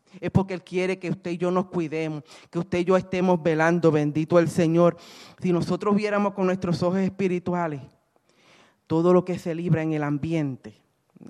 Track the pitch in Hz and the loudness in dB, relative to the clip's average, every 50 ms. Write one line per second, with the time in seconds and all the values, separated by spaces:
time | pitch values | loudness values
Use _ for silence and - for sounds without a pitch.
0 | _ _ - 180 175 175 - 190 190 190 185 170 - - 175 180 185 185 185 185 | _ _ -16 -10 -8 -2 0 0 0 0 -6 -10 -10 -6 -4 -4 -2 -2 -4 -6
1 | 185 165 151 - - 175 170 160 180 180 180 180 180 180 - 175 165 143 151 160 | -6 -8 -8 -8 -8 -10 -6 -4 -2 0 0 -2 -2 -2 -4 -6 -6 -4 -6 -6
2 | 160 156 156 147 - - - - - _ - 175 175 - 180 180 180 180 185 185 | -6 -6 -6 -8 -12 -16 -20 -20 -20 _ -8 -8 -6 -2 -4 -2 0 2 2 0
3 | 185 190 190 185 180 185 180 165 151 170 156 156 160 165 175 175 165 160 151 151 | 0 -2 -2 0 2 2 2 2 2 0 2 2 2 2 2 4 4 4 4 4
4 | 147 147 143 156 160 - 175 170 165 151 - 185 170 160 165 170 175 170 170 - | 0 0 0 -2 -2 4 4 4 4 4 2 0 2 2 4 4 4 4 2 0
5 | - - - - - - - - - 185 175 - - - 185 185 208 208 208 208 | -10 -20 -20 -20 -20 -20 -12 -4 -2 0 0 0 0 -2 -4 -2 0 0 2 2
6 | 208 208 208 208 208 202 196 202 185 185 185 190 185 175 170 - 180 175 185 196 | 2 0 0 0 0 0 0 0 0 0 0 -2 -2 -2 -2 0 0 0 0 0
7 | 190 185 190 - 196 185 180 175 - 180 175 175 170 160 147 131 127 - _ _ | -2 -2 -2 -2 -2 -2 -2 -2 -4 -4 -4 -2 -4 -4 -6 -10 -12 -18 _ _
8 | _ _ _ _ _ _ _ _ _ _ _ _ _ _ _ _ _ - 160 160 | _ _ _ _ _ _ _ _ _ _ _ _ _ _ _ _ _ -2 0 2
9 | 170 180 180 180 180 185 175 - - 175 160 170 175 170 160 160 160 160 156 151 | 4 4 4 4 4 0 -6 -6 -6 -6 -6 -6 -2 0 0 0 0 -2 -2 -2
10 | 147 147 147 139 143 160 165 160 147 139 127 - - 110 - _ _ _ _ _ | -2 -2 -4 -4 -4 -2 -2 -2 -2 -4 -6 -8 -14 -20 -20 _ _ _ _ _
11 | _ _ _ - - | _ _ _ -20 -20